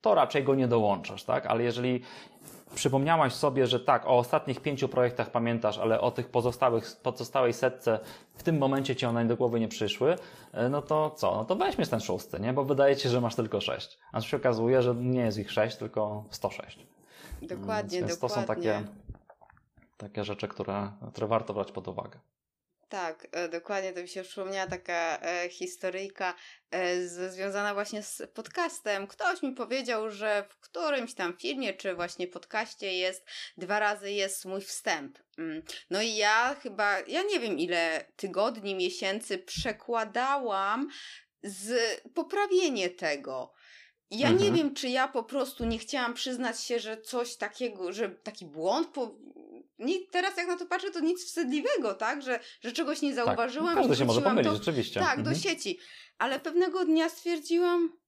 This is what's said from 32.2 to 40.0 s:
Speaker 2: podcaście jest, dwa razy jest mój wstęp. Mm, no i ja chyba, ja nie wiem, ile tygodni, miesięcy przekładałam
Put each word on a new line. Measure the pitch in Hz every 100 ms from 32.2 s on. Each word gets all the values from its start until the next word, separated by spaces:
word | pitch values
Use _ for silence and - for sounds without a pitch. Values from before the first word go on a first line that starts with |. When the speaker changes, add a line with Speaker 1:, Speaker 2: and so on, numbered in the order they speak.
| 180
Speaker 2:
podcaście | 180 - 220 220 - 196
jest, | 180 185 185 - - - -
dwa | 185 208
razy | 214 208 202
jest | 202 196 196
mój | 185 190
wstęp. | 196 - - 165 139 - _ -
Mm, | 160 156 160 - -
no | 190
i | 226 214
ja | 208 220 247 277
chyba, | 247 202 208 202
ja | - 294
nie | 392 381
wiem, | 233 156
ile | 175 175 165 160 - -
tygodni, | 196 175 214 226 202
miesięcy | 190 180 180 196 202 226 190
przekładałam | - - 254 214 - 233